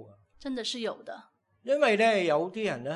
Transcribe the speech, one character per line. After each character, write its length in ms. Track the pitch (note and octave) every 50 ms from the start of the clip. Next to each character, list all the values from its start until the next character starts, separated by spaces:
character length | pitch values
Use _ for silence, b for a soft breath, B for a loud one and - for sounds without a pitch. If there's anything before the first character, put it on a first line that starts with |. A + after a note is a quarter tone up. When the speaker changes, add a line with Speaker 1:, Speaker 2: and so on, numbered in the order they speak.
| G#2+
Speaker 1:
啊。 80 | G#2 G2+ G2+ _ _ _ -
Speaker 2:
真 160 | - C#4+ C4
的 80 | B3+
是 200 | G#3+ - - B3
有 200 | A3+ G#3+ - - -
的。 200 | - - - - _ _ _ _ _ _ _ -
Speaker 1:
因 140 | A#3 C4+ D4
為 200 | D4+ B3+ G#3+ G3+
呢， 260 | A3 A3+ A3 G3+ F3+
有 260 | E3 D3+ D3 E3 F#3+
啲 120 | F#3 A3 A3
人 180 | G3 D3 B2 A#2+
呢， 60 | C#3 D#3